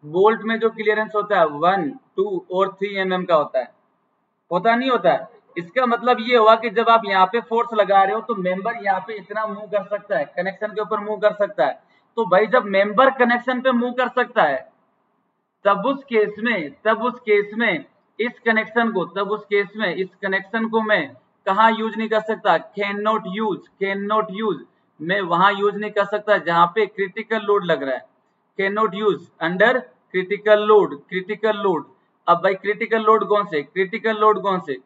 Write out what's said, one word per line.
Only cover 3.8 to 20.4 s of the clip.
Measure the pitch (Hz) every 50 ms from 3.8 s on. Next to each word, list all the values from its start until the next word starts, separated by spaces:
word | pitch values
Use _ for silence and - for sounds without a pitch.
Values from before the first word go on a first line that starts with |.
| _ _ _ _ _ _ _ _ _ _ _ _ _ _
होता | 170 180 175 226 233
नहीं | 240 254 269
होता | 247 220 175 175
है? | 147 131 - - _ _ _ _ _ 175
इसका | 170 175 _ 254 254
मतलब | 240 233 233 233 247 247 226
ये | 226 233 247 240
हुआ | 214 214 226
कि | 220 - -
जब | 185 214 226 220
आप | 233 226 220
यहाँ | 202 196 190 185
पे | 185 - 233
force | 220 - 226 226 233 226 226
लगा | 214 202 190 196 196 196
रहे | 190 208
हो | 220
तो | - - 233 196
member | 180 180 185 190 190 226 233 202 202
यहाँ | 202 190 185
पे | - - 220
इतना | 208 185 - 208 214 220 214
move | 202 202 214 196
कर | 190 202 190
सकता | 185 208 202 202 - 202 214
है, | 190 190
connection | - 180 180 190 185 - 214 208
के | 208 202
ऊपर | 214 - 214 208
move | 202 208 214 196
कर | 190 208 196
सकता | - 208 196 - - 156
है। | 139 - - _ _ _ _ _ _ _ 226
तो | 226
भाई | 185 175 185 214 226
जब | 214 254 202 202
member | 196 190 202 208 208 196 262 269 -
connection | - 247 233 240 240 233 254 262 247
पे | 254 262 254
move | 240 240 247 233
कर | 247 254 240 -
सकता | 254 240 - - 220 180
है | 151 139 127 - - _ _ _ _ _ _ _ _ _ _ _ _ _ _ _ _ _ _ _
तब | 202 202 190 190
उस | 254 277 269 -
case | - 240 220 208 196 208 214
में, | 214 247 226 196 156 143 - _ _
तब | 214 226 214 226
उस | 247 233 240
case | - 220 208 202 202 202 208
में | 220 233 220 180 147 - _ _ _ _ _ _ _
इस | 214 240 233 _
connection | _ 233 226 220 214 214 - 240 233 226
को, | 185 185 170 -
तब | - 196 202 196
उस | 208 208 208
case | _ 208 202 202 180 202 214
में | 220 185 165
इस | 180 190 180 _ _
connection | - 196 190 196